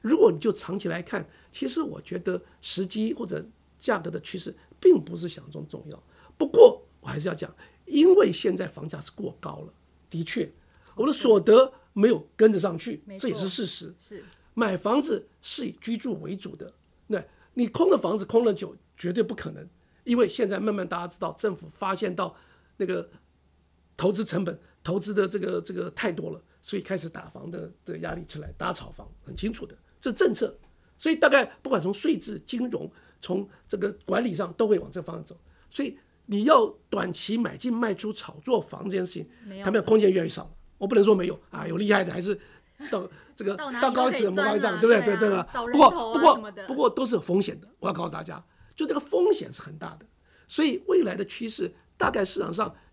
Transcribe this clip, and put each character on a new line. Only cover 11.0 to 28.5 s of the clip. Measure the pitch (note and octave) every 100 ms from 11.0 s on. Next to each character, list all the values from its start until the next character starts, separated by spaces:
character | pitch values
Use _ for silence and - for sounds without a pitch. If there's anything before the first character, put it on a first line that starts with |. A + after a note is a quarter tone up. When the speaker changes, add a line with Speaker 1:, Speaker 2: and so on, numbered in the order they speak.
| C4
Speaker 1:
的 |
所 | - B3 G#3
得 | E3+ A3+ C4 - _
没 | G3+ A3
有 | A3+ -
跟 | - A3
着 | G3
上 | F#3+ E3
去， | - D3
Speaker 2:
没 | - G3
错。 |
Speaker 1:
这 | B3
也 | D3
是 | F#3
事 | F3+
实。 | F#3+ - E3 -
Speaker 2:
是。 | - - - - _
Speaker 1:
买 | - A3 F3+
房 | G#3 C4
子 | D4 A#3 - _
是 | - -
以 | B3+ -
居 | - A#3
住 | C4 D#3+
为 | -
主 | G3 -
的， | - - _ _ _ _
那 | G3+ - _ _
你 | - A#3+
空 | - F#4
的 | D4
房 | E3+ G#3
子 |
空 | F#3+ A3+
了 | A#3
久， | F3+ F#3+ - _
绝 | _ F3
对 | F3+
不 | -
可 | - D#3+
能， | D3 D#3+ _ _ _
因 | - A#3+
为 | G#3+
现 | - G#3
在 | F#3+
慢 | G#3+
慢 | G3+ F3
大 | F3
家 | F3
知 | -
道， | E3+
政 | - G#3+
府 | F3+ D#3+
发 | - F#3+
现 | F#3 G3+
到 | F3+ F3+ - _ _ _ _
那 |
个 | F#3 G2 - - _ _ _ _ _ _ _ -
投 | F3+
资 | G3
成 | A3 E3+
本、 | F3 - _ _
投 | - F#3
资 | F#3+
的 | G#3 F#3+
这 | G3+
个， | F3+ F3
这 | E3+
个 | F3+ F3
太 | - A3
多 | E3 D#3+
了， | - _ _
所 | - G3+
以 |
开 | - F#3+
始 | D#3+
打 | - D#3+
房 | - E3+
的， | E3+ E3+ -
的 | - E3
压 | E3
力 | E3
出 | D#3+ D3+
来， | D2+